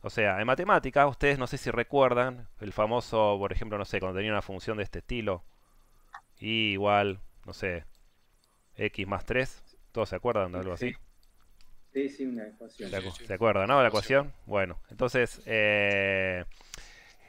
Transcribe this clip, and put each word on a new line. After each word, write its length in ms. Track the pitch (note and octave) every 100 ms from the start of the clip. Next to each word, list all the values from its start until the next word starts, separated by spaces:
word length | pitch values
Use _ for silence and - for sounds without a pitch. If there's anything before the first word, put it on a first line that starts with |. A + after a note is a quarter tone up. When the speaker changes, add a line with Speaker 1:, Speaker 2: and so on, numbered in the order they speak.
Speaker 1:
O 80 | G2+
sea, 300 | - G#2 F#2+
en 80 | A2
matemática, 600 | C3+ F#3 F#3 C3+ C#3+ C#3+
ustedes 320 | B2+ C#3+ C#3
no 80 | B2
sé 100 | C3+
si 140 | B2
recuerdan 760 | A2+ A#2 C#3 C3 A#2+ B2+ B2 A2+ -
el 140 | G#2
famoso, 640 | - G#2+ A#2+ A#2 A2+ G#2 G#2
por 120 | G2
ejemplo, 260 | F#2+ A2 G#2
no 80 | G2+
sé, 140 | G2+
cuando 180 | F#2 F#2
tenía 120 | G#2+
una 100 | G#2
función 360 | F#2+ F#2+ - G#2+
de 60 |
este 160 | G2 -
estilo, 440 | - B2 G#2+ F2+ - _ _ _ _ _ _ - _ _
y 340 | G#2+ A2+ G#2+
igual, 460 | F#2+ G2+ G#2 G2+ G2 - - -
no 80 |
sé, 320 | F2+ G2 F2 - - - _ _ _ _ _ _ -
x 320 | G#2 - F#2+
más 180 | G2 -
tres, 380 | B2 C3 - - - -
¿todos 180 | - G#2+
se 60 | F#2
acuerdan 360 | B2 A2 F#2
de 80 | F2+
algo 140 | F#2
así? 180 | F2 B2
Speaker 2:
Sí. 40 | - - _ - _ - - - - -
Sí, 160 | C3+ C#3
sí, 160 | C#3 C3
una 200 | A#2+ G#2+
ecuación. 440 | - A2+ - G2+
Speaker 1:
¿Se 60 | F#2+
acu-, 140 | F#2+
Speaker 3:
Sí, 60 | F2
sí. 60 | -
Speaker 1:
se 80 |
acuerdan, 340 | F#2+ A2+ G2 G2
no? 140 | C#3
La 60 | B2
Speaker 3:
Ecuación. 400 | G#2+ - C3+ C#3+
Speaker 1:
ecuación. 160 | - -
Bueno, 340 | G#2 F#2+ F2 -
entonces, 500 | G#2+ B2+ B2+ A#2+ - -
eh, 960 | A2+ G#2 G#2 G2+ G2+ G2 F#2+ F#2+ F2+ E2+ - - - - - - -